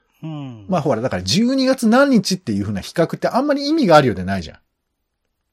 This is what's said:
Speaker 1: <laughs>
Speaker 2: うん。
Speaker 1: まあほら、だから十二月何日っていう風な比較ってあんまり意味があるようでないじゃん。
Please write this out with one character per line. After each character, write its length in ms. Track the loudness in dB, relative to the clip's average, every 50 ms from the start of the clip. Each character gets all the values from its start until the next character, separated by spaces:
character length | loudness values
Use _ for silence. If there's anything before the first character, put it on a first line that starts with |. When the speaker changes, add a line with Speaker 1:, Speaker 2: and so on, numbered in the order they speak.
| _ _ _ _
Speaker 1:
<laughs> 40 | -14
Speaker 2:
う 20 |
ん。 400 | -12 -12 -12 -12 -14 -16 -16 -8 -4
Speaker 1:
ま 100 | -4 -2
あ 20 |
ほ 140 | 0 0 -2
ら、 40 | -2
だ 100 | -2 -4
か 80 | -4 -6
ら 40 |
十 320 | -4 -2 0 0 0 0 0
二 120 | 0 0
月 200 | 0 0 2 2
何 240 | 4 4 4 4 4
日 260 | 4 2 2 0 -4
っ 20 | -4
て 120 | -4 -4
い 80 | -4 -4
う 40 |
風 100 | -4 -4
な 80 | -6 -6
比 120 | -8 -6
較 240 | -2 -2 -2 -2 -2
っ 20 | -4
て 80 | -4 -2
あ 100 | -2 0
ん 80 | 0
ま 80 | 0 -2
り 140 | -2 -2 -2
意 40 |
味 140 | 0 0 4
が 80 | 6 6
あ 60 | 6
る 80 | 6 4
よ 60 | 0
う 20 |
で 80 | -2 -4
な 140 | -4 -6 -6
い 40 |
じ 80 | -6 -10
ゃ 40 | -16
ん。 40 | _ _ _ _ _ _ _ _ _ _ _ _ _ _ _ _ _ _ _